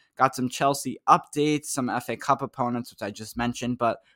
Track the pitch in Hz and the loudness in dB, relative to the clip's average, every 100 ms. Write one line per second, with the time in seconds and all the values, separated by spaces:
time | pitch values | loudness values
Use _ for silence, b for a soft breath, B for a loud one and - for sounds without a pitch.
0 | _ - 131 - 127 - 139 139 131 107 | _ 2 2 2 -4 2 2 2 -4 -2
1 | - 170 - 147 151 147 - - 123 117 | 4 4 4 0 2 0 -2 -4 -2 -2
2 | - 117 - 135 131 - 123 120 123 - | -4 -4 0 0 -2 -4 -4 -4 -8 -10
3 | 104 107 107 120 120 120 123 120 117 - | -10 -8 -10 -6 -4 -4 -4 0 0 -2
4 | _ | _